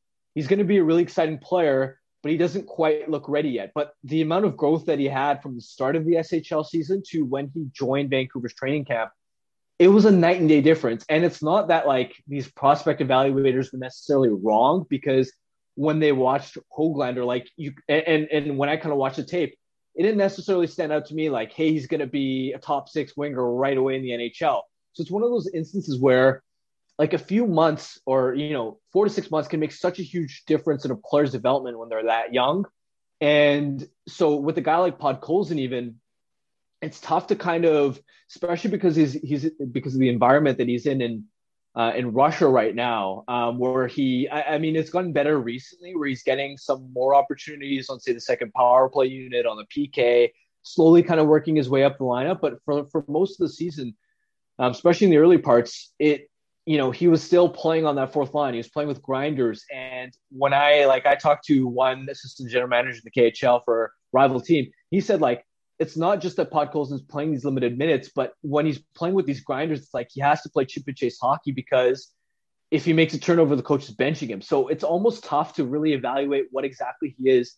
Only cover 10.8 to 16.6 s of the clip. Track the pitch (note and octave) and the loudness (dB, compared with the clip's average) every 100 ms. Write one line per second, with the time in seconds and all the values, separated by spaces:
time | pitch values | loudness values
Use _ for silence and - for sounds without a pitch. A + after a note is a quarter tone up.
10.8 | A#2+ A2+ - D#3 F3 - D3+ F#3 E3 E3 | 0 -4 -2 0 0 -2 0 0 2 0
11.8 | C#3+ C3 A#2+ - - C#3+ C3 - C#3 D3 | 2 0 -2 -8 -10 -10 -10 0 2 2
12.8 | D#3+ C#3 C3+ C3 C#3 C3+ C3+ B2+ B2+ C3 | 2 -2 2 2 2 2 2 0 -4 -8
13.8 | B2+ - - C#3 B2 G2+ G#2+ G#2+ B2+ F#3 | -12 -10 0 2 2 2 2 4 4 2
14.8 | D3+ C3+ C#3+ C3 C3 _ _ _ _ - | -2 -4 0 0 0 _ _ _ _ -4
15.8 | D3+ D#3 D3+ C3 B2+ C#3 - - | -2 2 2 2 2 0 -4 -20